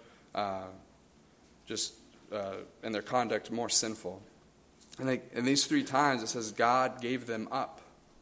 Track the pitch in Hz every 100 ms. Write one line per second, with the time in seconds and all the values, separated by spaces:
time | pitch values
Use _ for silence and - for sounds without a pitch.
0 | - - - 98 101 95 95 95 - -
1 | - - - - - - - 110 - -
2 | - - - 104 98 98 95 - 113 104
3 | - 127 117 107 - 113 113 - 113 110
4 | 90 95 - - - - - - - -
5 | 131 127 - - 127 139 - 151 127 135
6 | 147 123 110 123 107 104 117 127 131 -
7 | 120 127 120 110 110 131 123 - - -
8 | - -